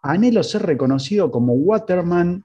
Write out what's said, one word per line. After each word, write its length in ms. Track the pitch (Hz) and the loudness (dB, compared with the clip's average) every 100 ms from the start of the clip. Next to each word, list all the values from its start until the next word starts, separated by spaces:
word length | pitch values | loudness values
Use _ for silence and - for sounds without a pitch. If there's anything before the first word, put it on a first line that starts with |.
Anhelo 400 | 143 170 240 226 | -2 2 2 2
ser 200 | 156 208 | 0 -4
reconocido 680 | 196 135 131 135 - 208 185 | -2 0 0 0 -2 0 0
como 220 | 127 123 | 0 0
waterman 880 | 123 160 220 214 180 170 175 175 180 | 2 2 0 0 -2 0 0 0 -2